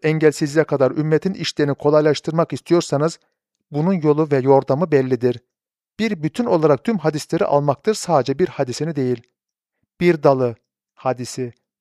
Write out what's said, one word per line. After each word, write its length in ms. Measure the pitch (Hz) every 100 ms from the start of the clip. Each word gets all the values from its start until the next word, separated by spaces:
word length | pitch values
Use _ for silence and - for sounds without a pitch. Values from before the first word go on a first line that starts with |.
engelsizliğe 600 | 160 156 156 143 151 151
kadar 280 | 151 143 131
ümmetin 420 | 139 156 156 190
işlerini 420 | - 165 - 143 139
kolaylaştırmak 760 | 147 151 151 143 - 160 165
istiyorsanız, 680 | 135 - 170 - 139 156 - _ _ _ _ _
bunun 220 | 147 165
yolu 380 | 190 151 147 156
ve 60 | 139
yordamı 540 | 127 135 135 135 175
bellidir. 480 | 147 131 127 123 117 _ _ _ _ _ -
Bir 240 | 220 196
bütün 220 | 151 - 240
olarak 380 | 175 156 139
tüm 140 | - 220
hadisleri 480 | 156 151 - 165 -
almaktır, 480 | 143 147 127 -
sadece 460 | 214 - 156 127 135
bir 80 | 180
hadisini 480 | - 131 117 151 143
değil. 260 | 127 123 _ _ _ _ _ _ _ -
Bir 240 | 175 165
dalı, 320 | 143 135 123 117 _ _ _
hadisi, 600 | _ 135 123 123 - 123 - _ _